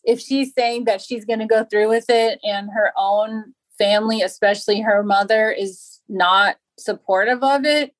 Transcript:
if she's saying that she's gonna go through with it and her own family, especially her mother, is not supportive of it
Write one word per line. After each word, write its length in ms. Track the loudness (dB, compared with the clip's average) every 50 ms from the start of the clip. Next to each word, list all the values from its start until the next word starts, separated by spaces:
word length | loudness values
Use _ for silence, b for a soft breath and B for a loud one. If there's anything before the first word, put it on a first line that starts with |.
| _
if 160 | 0 -2 -2
she's 340 | -2 -4 -2 -2 -2 -2 -2
saying 300 | -2 -2 -2 -2 -2 -2
that 160 | -2 -2 -2
she's 240 | -4 -10 -10 -8 -4
gonna 240 | -6 -4 -4 0 2
go 160 | 2 0 0
through 240 | _ 0 0 2 2
with 160 | 2 0 2 2
it 300 | 2 2 2 0 -2 -4 -6
and 260 | -6 -4 -4 -6 -6
her 220 | -2 0 -2 0 0
own 560 | -2 0 0 0 0 0 -2 -6 -10 -12 -14 _ _ _ _ _
family, 460 | -2 0 0 2 0 0 -2 -2 -2
especially 580 | -2 -4 -2 0 0 0 0 0 -2 -2 -2 0
her 200 | 0 0 0 0
mother, 480 | 2 2 2 0 2 2 2 2 2 0
is 500 | 0 -4 -6 -8 -10 -14 -20 -20 -20 _ _ -10
not 500 | -2 0 2 4 4 4 4 2 0 _ _ _ _ -12
supportive 640 | -8 -8 -8 -8 _ -2 0 0 2 0 0 0
of 220 | 2 2 2 2 2
it 280 | 0 0 0 -2 -4 _